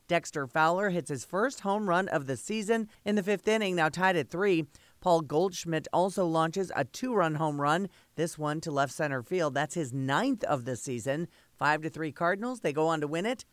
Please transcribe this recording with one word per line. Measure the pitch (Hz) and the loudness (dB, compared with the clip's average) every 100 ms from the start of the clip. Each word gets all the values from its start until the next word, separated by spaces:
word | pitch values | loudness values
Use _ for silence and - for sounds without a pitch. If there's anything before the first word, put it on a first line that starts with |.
| _ | _
Dexter | 170 - 151 135 | 0 0 -8 -4
Fowler | 160 160 175 208 | 2 4 4 0
hits | 175 147 | 0 -2
his | 143 | -8
first | - 180 240 269 | -4 -2 -2 -2
home | 196 202 208 | -2 0 2
run | 175 196 | 2 2
of | 156 135 | -2 -2
the | 127 | -6
season | - 214 202 226 214 - - | -4 -6 0 0 -2 -8 -2
in | 208 | 0
the | |
fifth | 185 202 - | 2 0 2
inning, | 220 208 175 | 2 2 2
now | 156 | 2
tied | 151 185 180 | 2 2 2
at | 131 | 0
three. | 170 202 175 151 - - _ | 0 2 2 0 -10 -20 _
Paul | 185 165 | 4 4
Goldschmidt | 143 147 190 180 165 156 - | 4 2 2 -2 -2 -2 0
also | 156 190 190 175 | 2 2 2 0
launches | 160 160 175 185 - | 2 0 0 -4 -2
a | |
two-run | - - 254 226 165 151 | -4 -4 -2 2 2 2
home | 156 143 | -2 0
run, | 143 165 196 - _ - | 2 2 0 -8 _ -4
this | 170 - | -4 -2
one | 151 156 | -4 -4
to | 165 | -2
left | 143 139 | 0 0
center | - 156 135 | 0 -2 -2
field. | 117 185 156 | -2 -2 0
That's | 135 151 175 | 0 -2 -4
his | 143 | -4
ninth | 135 131 143 247 247 | -2 0 0 0 -2
of | - 143 120 | -2 -2 -2
the | 123 | -6
season. | - 123 117 143 175 - _ _ | -4 -6 -2 -4 -4 -10 _ _
Five | 139 156 | 0 0
to | 156 | -2
three | 147 160 | -6 -8
Cardinals. | - 170 196 240 247 | -2 -2 0 -4 -4
They | 170 | -4
go | 147 160 | 0 2
on | 160 | 2
to | 147 | -2
win | 160 202 | -2 -2
it | 254 - | -4 -8